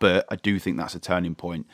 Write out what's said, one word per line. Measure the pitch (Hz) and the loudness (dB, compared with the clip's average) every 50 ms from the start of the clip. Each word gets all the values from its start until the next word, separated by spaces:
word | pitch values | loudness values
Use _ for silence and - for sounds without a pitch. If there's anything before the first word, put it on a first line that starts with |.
but | 110 95 90 95 - - | 4 4 4 4 2 0
I | 95 | -6
do | 92 - 104 101 92 | -2 0 0 0 0
think | - 95 76 - | 0 -2 -4 -2
that's | 82 - - | -4 -6 -8
a | 85 | -10
turning | - - 90 90 87 82 82 | -2 0 0 0 0 -2 -4
point. | - - 87 87 80 76 - | -6 -6 -6 -6 -6 -8 -10